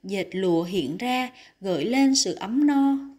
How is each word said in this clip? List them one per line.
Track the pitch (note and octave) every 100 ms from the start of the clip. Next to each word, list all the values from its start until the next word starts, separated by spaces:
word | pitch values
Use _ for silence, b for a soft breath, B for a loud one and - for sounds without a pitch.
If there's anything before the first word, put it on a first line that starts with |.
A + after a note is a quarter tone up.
dệt | F#3 G3 F3+
lụa | F3+ F#3+ E3
hiện | F3 F#3+ C3+ E3+
ra, | B3 B3+ B3 B B B
gợi | F#3+ E3+ E3+
lên | B3+ C4+ C4+
sự | F#3+ -
ấm | G3 B3 D4
no, | C#4 C#4 C#4 C#4